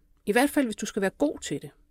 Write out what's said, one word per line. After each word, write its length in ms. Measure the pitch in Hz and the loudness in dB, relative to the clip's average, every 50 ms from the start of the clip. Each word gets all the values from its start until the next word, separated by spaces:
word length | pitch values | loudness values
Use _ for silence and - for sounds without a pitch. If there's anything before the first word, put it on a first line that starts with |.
| _ _ _ _ _ | _ _ _ _ _
I 60 | - | 2
hvert 180 | 196 240 277 285 | 4 4 4 4
fald, 160 | - 302 269 | 2 0 0
hvis 100 | 226 208 | 0 -2
du 100 | - 214 | -6 -8
skal 160 | - - 214 | -6 -4 -2
være 100 | 196 190 - | -2 -2 0
god 220 | _ 285 302 - - | _ 0 0 0 -6
til 220 | - - 156 139 | -8 -8 -8 -8
det. 80 | - 143 - _ _ _ | -8 -14 -20 _ _ _